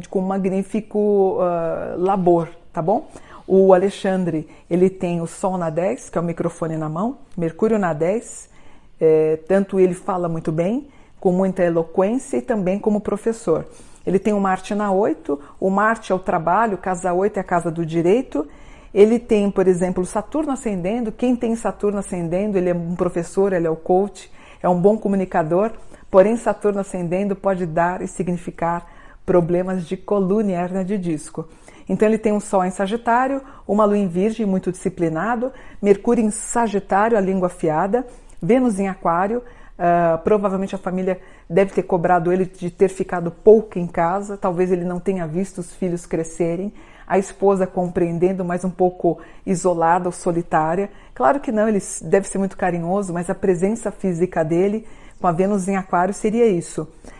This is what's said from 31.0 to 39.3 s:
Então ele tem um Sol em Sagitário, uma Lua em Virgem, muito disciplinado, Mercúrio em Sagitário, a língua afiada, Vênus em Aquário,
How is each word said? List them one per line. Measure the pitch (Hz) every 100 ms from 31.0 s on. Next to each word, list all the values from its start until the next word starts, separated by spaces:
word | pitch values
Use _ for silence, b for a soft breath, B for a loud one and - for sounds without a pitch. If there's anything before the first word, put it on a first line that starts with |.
| 175 156 - - 165 B B B -
Então | 190 214
ele | 220
tem | 220
um | 208
Sol | - 196
em | 185
Sagitário, | 185 196 226 233 233 262 277 B B -
uma | 202
Lua | 214 208
em | 196
Virgem, | 170 208 226 208
muito | 190 185
disciplinado, | 175 185 - 170 160 202 240 254 B B B
Mercúrio | 202 202 - 240
em | 214
Sagitário, | - - 240 233 196 - 196 220 226
a |
língua | 185 190 180
afiada, | - 160 151 190 240 254 B B -
Vênus | 170 254 247 190
em | 196
Aquário, | 185 180 170 202